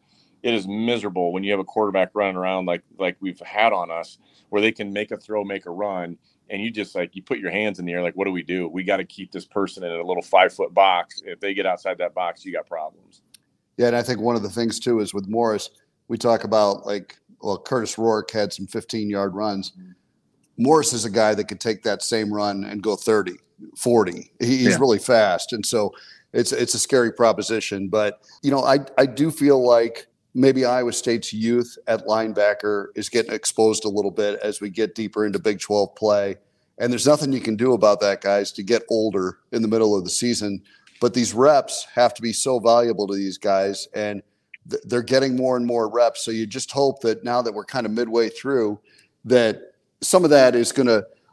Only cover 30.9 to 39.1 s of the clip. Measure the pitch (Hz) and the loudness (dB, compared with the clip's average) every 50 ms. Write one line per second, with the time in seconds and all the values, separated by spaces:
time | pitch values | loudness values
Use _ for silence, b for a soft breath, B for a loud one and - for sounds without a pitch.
30.9 | 110 - - 123 117 117 - - - 107 110 113 120 120 120 - - - - - | -4 -4 -2 -2 -2 -2 -2 -6 -6 -4 0 2 2 0 0 -2 -8 -12 -2 -2
31.9 | 113 110 - 107 107 110 110 110 104 101 104 104 104 104 - 104 104 101 98 - | -2 -2 2 0 0 2 2 0 0 2 2 2 2 0 -2 -2 -2 -2 -4 -6
32.9 | - 107 107 - - 120 110 - 107 107 - - - - 110 110 110 107 107 107 | -8 -10 -10 -2 0 0 0 0 -4 -4 -4 -4 0 4 4 4 4 2 -2 -2
33.9 | 98 104 98 98 85 - 104 104 101 101 104 107 101 - 101 104 90 107 110 107 | -2 -2 -2 -2 0 0 -2 -2 -2 -2 -4 -6 -6 -6 -8 -8 -2 -2 -2 -2
34.9 | - - 110 101 - 107 107 104 98 98 85 110 104 92 - - 104 104 98 92 | -2 -6 -8 -6 -2 -2 -2 -2 -2 -2 -2 -2 -2 -2 -4 -2 0 0 0 0
35.9 | - - 110 107 104 101 101 98 95 - _ _ _ _ _ _ _ - 117 120 | -2 -2 0 2 2 2 2 -2 -6 -8 _ _ _ _ _ _ _ -4 -2 -2
36.9 | 123 113 - 143 151 147 160 135 135 123 - 113 110 104 120 131 123 107 107 107 | -2 2 4 4 4 4 2 -2 -2 -2 -2 -4 -2 0 2 2 4 6 6 4
37.9 | 101 - 104 101 98 95 - 98 101 101 101 - - - 101 95 117 110 - - | 4 4 2 0 0 0 0 0 2 2 0 -2 -6 -10 -2 0 0 0 0 -2
38.9 | 113 113 110 110 | -2 0 0 0